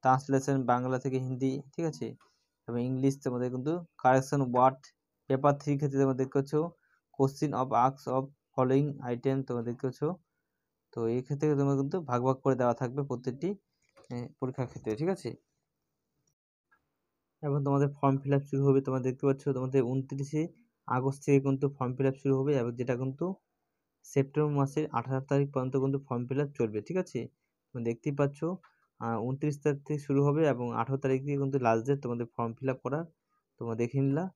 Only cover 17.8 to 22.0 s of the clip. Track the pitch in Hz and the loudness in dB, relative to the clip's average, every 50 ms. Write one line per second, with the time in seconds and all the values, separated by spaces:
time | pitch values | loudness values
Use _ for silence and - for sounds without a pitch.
17.8 | 143 143 143 - - 139 135 135 139 139 139 139 139 - - 139 139 139 135 135 | 2 2 0 2 2 2 2 2 2 2 0 0 0 0 -2 2 4 6 4 4
18.8 | 135 135 131 131 123 131 127 131 - 139 135 135 - 147 139 127 127 131 131 135 | 4 2 -2 -2 -2 -2 -4 0 0 0 0 0 0 -4 -2 -2 -4 0 2 2
19.8 | 127 117 131 135 131 135 135 135 143 139 - 151 160 175 - _ _ _ _ _ | 2 2 0 -2 -4 -4 -6 -6 -6 -4 -2 -4 -4 -4 -6 _ _ _ _ _
20.8 | _ - 120 127 127 135 135 143 - - 143 139 135 139 135 135 139 139 143 139 | _ -4 -2 0 0 -2 -4 -4 0 4 4 4 4 2 -2 0 0 -4 -2 -2
21.8 | 131 123 127 127 | -4 -4 -2 0